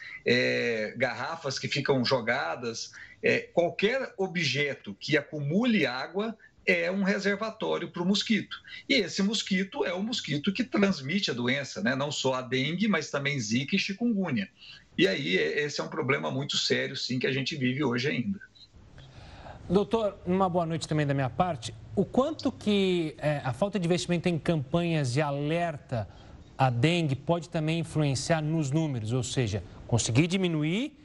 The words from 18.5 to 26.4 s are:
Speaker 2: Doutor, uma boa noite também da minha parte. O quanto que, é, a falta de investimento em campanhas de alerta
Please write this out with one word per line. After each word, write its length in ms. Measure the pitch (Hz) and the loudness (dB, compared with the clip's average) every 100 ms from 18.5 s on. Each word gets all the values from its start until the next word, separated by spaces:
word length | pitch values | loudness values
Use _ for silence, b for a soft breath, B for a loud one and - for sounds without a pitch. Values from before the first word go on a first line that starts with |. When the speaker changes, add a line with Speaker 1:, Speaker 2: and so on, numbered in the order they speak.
| _ - - - - B B B B B B - | _ -20 -20 -20 -20 B B B B B B 0
Speaker 2:
Doutor, 500 | 180 208 226 208 - - | 2 2 2 0 -2 0
uma 220 | 185 190 | 2 2
boa 180 | 175 165 | 2 0
noite 200 | 165 - | -2 -2
também 200 | 151 143 | 0 2
da 80 | |
minha 160 | 139 131 | 2 0
parte. 440 | - 180 160 - - - - | 0 0 -2 -8 -12 -6 -2
O 80 | |
quanto 480 | 185 - 285 311 277 | 0 2 2 0 -4
que, 600 | - 214 202 190 180 156 - | -2 0 2 4 2 0 -2
é, 220 | 147 147 | -2 -2
a 80 | - | -2
falta 260 | - 202 208 | 0 0 2
de 80 | 170 | 2
investimento 420 | 175 - 175 180 | 2 2 0 2
em 100 | 165 | 2
campanhas 720 | - 160 127 170 170 160 135 | 2 0 2 2 2 2 2
de 80 | 127 | 2
alerta 880 | 147 143 147 170 170 147 - 120 98 B B B | 0 0 0 0 0 -4 -6 -4 -4 B B B